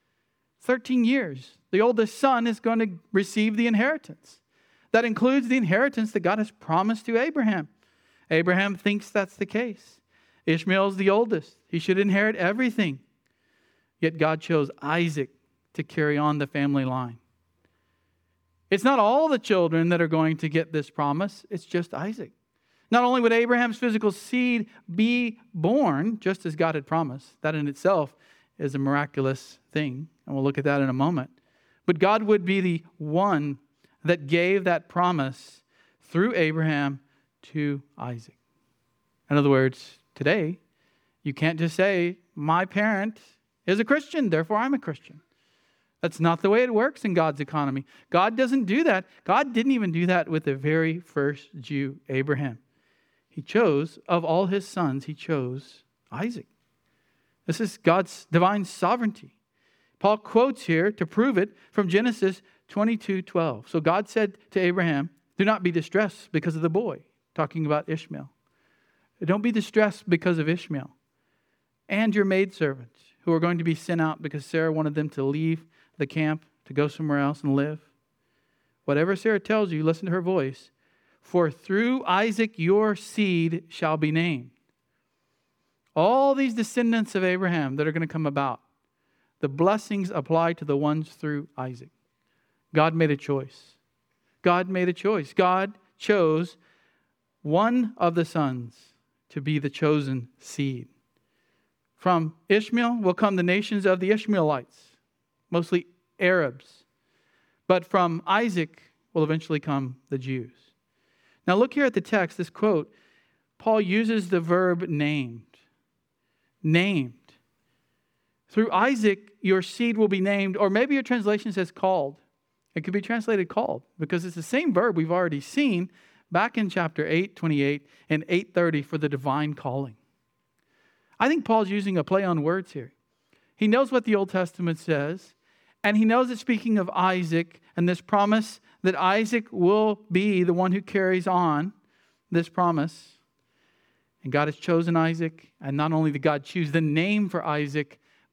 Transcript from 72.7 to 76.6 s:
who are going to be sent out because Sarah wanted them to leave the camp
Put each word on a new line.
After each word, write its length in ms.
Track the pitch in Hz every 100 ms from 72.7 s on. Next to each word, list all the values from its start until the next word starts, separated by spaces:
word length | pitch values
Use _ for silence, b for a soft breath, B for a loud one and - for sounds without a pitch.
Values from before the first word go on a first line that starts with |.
| 135 120 _ _ _
who 100 | -
are 80 | 165
going 180 | 170 175
to 60 |
be 120 | 165 160
sent 260 | - 170
out 200 | 160 156
because 240 | 160 147 -
Sarah 260 | 165 160
wanted 240 | 156 151 151
them 140 | 151
to 120 | -
leave 420 | 135 151 160 160 - b b b
the 100 | 139
camp 380 | 160 156 156 _ _